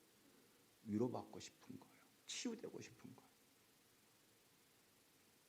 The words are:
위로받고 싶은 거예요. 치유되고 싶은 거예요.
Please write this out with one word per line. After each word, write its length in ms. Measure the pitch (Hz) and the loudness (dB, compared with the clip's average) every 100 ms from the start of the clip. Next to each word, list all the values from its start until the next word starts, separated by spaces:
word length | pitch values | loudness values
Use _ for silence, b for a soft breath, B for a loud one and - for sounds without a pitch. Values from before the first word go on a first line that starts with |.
| - - - - - - - - | -20 -20 -20 -20 -20 -20 -20 -8
위로받고 560 | 110 104 123 104 - - | 4 8 8 6 -2 -6
싶은 380 | - - - - | -8 -10 -10 -10
거예요. 120 | - - - - - | -10 -20 -20 -14 -4
치유되고 540 | - 247 220 - - | 0 0 0 -2 -4
싶은 340 | 107 - - | -6 -8 -12
거예요. 160 | - - - - - - - - - - - - - - - - - - - - - - - | -12 -16 -20 -20 -20 -20 -20 -20 -20 -20 -20 -20 -20 -20 -20 -20 -20 -20 -20 -20 -20 -20 -20